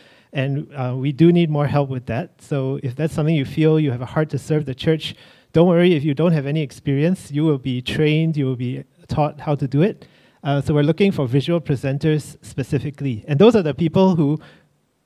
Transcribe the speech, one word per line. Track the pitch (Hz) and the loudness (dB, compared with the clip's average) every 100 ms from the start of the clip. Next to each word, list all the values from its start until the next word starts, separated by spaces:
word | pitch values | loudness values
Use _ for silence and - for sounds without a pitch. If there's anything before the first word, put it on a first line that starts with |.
| - _ _ | -20 _ _
And, | 156 135 139 - | -6 -4 -4 -6
uh, | 143 127 127 | -6 -6 -4
we | 139 | -4
do | 139 165 | 4 6
need | 175 165 | 6 2
more | 147 139 | 0 0
help | 147 135 | 0 -2
with | 127 - | -4 -6
that. | 113 180 _ | -6 -8 _
So | - 143 131 139 | -8 -4 -4 -6
if | 135 123 | -6 -6
that's | 156 | -4
something | - 151 | -2 0
you | 160 | 0
feel | 120 - 156 156 | -2 0 2 4
you | 147 | 0
have | 120 | -4
a | 123 | -4
heart | 160 151 | -4 -2
to | 135 | -4
serve | - 151 | -2 -4
the | 139 | -4
church, | 127 165 156 - - - _ _ | -4 -2 -2 -4 -14 -20 _ _
don't | 160 180 | 4 4
worry | 170 180 | 6 4
if | 156 | 2
you | 151 | 0
don't | 139 175 | 0 2
have | 156 139 | 0 0
any | 156 | -4
experience. | 147 - 147 139 160 190 - | -4 -6 -2 0 0 -2 -4
You | 143 | -2
will | 156 135 | 0 0
be | 135 127 | -2 -6
trained, | 123 - 151 156 160 151 | -4 0 2 2 0 0
you | 131 | -2
will | |
be | 123 123 135 - _ - | -2 -4 -6 -12 _ -6
taught | - 147 - | -2 -2 -2
how | - 143 | -4 -2
to | 139 | 0
do | 139 | 0
it. | 156 - - _ _ _ | 0 -2 -16 _ _ _
Uh, | 151 143 | -4 -2
so | 135 | 0
we're | 147 | 2
looking | 147 156 196 | 2 2 0
for | 165 127 | 0 0
visual | 135 170 170 | 0 0 -2
presenters | - 131 135 139 156 156 - - | -2 -4 -2 -2 0 -2 -4 -16
specifically. | - - - 143 147 - 139 107 - | -14 -10 -4 -4 -4 -6 -6 -6 -2
And | 143 | 4
those | 214 226 | 6 6
are | |
the | 156 | 2
people | 127 165 190 190 | 0 0 4 4
who, | 170 143 151 - - _ _ _ _ | 4 0 -2 -6 -20 _ _ _ _